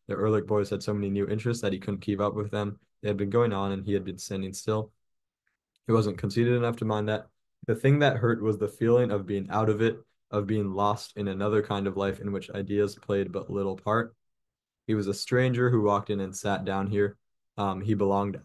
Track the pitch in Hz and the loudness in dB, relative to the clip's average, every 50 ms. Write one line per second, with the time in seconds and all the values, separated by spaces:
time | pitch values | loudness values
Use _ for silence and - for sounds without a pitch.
0 | _ - 101 85 101 110 107 104 - - 107 104 101 - 104 98 - - 104 104 | _ -6 -4 0 2 2 2 2 2 2 2 0 2 0 -2 -4 -2 -2 -2 -2
1 | 101 98 98 101 98 - 107 107 - 127 117 - - 101 95 92 - - 101 95 | 0 0 0 0 0 0 -2 -2 -2 -2 -2 0 -2 -2 -2 -2 -4 -6 -6 -4
2 | - - 101 98 104 104 98 107 104 104 - 104 104 101 101 - _ _ _ _ | -2 -2 0 0 0 0 0 -2 -4 -4 -4 -4 -4 -4 -6 -10 _ _ _ _
3 | - 104 104 98 104 98 98 120 120 117 104 98 98 98 98 98 95 104 101 98 | -4 -4 -2 -2 -2 0 2 2 2 2 0 0 -2 -2 -2 -4 -2 -2 -2 -2
4 | 92 98 90 95 - - 101 95 95 95 95 - - - 107 107 107 110 _ _ | -2 -4 -10 -10 -10 -8 -6 -6 -6 -6 -8 -6 -2 -2 -2 -2 -2 -6 _ _
5 | _ _ _ _ _ _ _ _ _ _ _ _ _ _ _ _ _ - 113 113 | _ _ _ _ _ _ _ _ _ _ _ _ _ _ _ _ _ 2 4 4
6 | 104 104 92 - - 101 98 117 117 120 123 120 120 117 117 - 113 110 107 104 | 4 2 -2 -2 -4 0 2 2 4 4 4 4 2 0 -2 -2 -2 0 0 0
7 | 104 110 107 104 - - _ _ _ _ _ _ - - 110 - - 135 143 147 | 0 0 -2 -2 -4 -10 _ _ _ _ _ _ -2 -2 0 4 4 6 6 6
8 | 143 135 - 117 107 117 117 113 104 110 104 98 107 101 - - 113 117 117 123 | 6 4 4 4 2 2 2 2 2 0 0 0 -2 -4 -2 0 4 4 6 6
9 | 123 110 104 101 95 87 101 98 95 95 - 107 110 107 107 104 113 113 113 - | 4 2 0 -2 -2 -2 -4 -4 -4 -2 0 2 2 2 2 2 2 0 0 -2
10 | - _ _ _ _ _ - 104 101 98 110 107 101 98 92 98 101 104 104 - | -10 _ _ _ _ _ -4 -2 0 0 0 0 0 -2 0 0 2 2 0 -2
11 | - - - 104 104 98 95 95 101 107 110 107 104 - 104 101 98 98 92 98 | -6 -10 -8 -6 -4 -4 -2 -2 0 2 2 2 2 0 -2 -2 -2 -2 -2 0
12 | 98 98 95 - - 101 98 92 92 - - 101 98 98 101 104 104 101 - - | 0 -2 -2 -4 -6 -6 -6 -6 -8 -8 -8 -8 -6 0 2 2 2 0 -2 -6
13 | - - 101 98 98 90 90 95 - - - 98 98 98 95 95 - 104 107 113 | -4 -2 0 0 0 -2 -6 -8 -8 -6 -6 -4 -4 -4 -6 -4 -2 0 0 0
14 | 117 117 - _ _ _ _ _ _ _ _ _ _ _ _ _ _ - 110 107 | 0 -2 -8 _ _ _ _ _ _ _ _ _ _ _ _ _ _ -2 -2 0
15 | 98 98 101 - - - 127 127 127 127 123 120 123 123 123 113 104 104 101 98 | 0 -2 -4 -6 -4 0 0 2 2 2 2 2 2 2 2 2 4 2 2 0
16 | 98 - 104 98 95 92 95 - - 104 98 92 95 101 95 98 98 101 104 101 | 0 -4 -4 -4 -6 -6 -8 -6 -4 -2 -2 -2 -2 -4 -4 -2 -2 -2 0 0
17 | 101 101 - - _ _ _ _ _ _ _ - 101 98 95 95 98 110 110 98 | 0 0 -2 -8 _ _ _ _ _ _ _ -4 -4 -2 -2 -2 -2 0 0 2
18 | 101 98 98 98 101 101 95 - - | 2 2 2 2 0 -2 -4 -8 -4